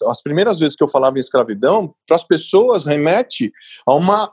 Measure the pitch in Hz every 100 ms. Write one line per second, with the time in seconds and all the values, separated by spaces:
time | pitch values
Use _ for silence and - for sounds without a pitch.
0 | 107 120 147 151 220 170 156 - 143 139
1 | 131 135 123 127 117 104 131 214 175 -
2 | - 165 - 160 - 190 247 208 147 147
3 | 151 202 254 - 110 - - - - 143
4 | 180 208 214